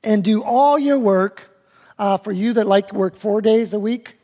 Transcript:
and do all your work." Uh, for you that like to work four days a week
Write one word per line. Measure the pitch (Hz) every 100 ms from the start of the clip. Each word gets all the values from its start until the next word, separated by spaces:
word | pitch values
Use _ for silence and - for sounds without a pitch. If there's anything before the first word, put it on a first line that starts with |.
and | - 214
do | 190 214
all | 233 240 285 294
your | 285 277
work." | 220 190 196 - - _ _ _ _ -
Uh, | 202 190
for | 214
you | 185 220
that | 233 202
like | 196 196
to | 208
work | 190 -
four | 214 208
days | 214 220 220
a | 208
week | 208 247 - _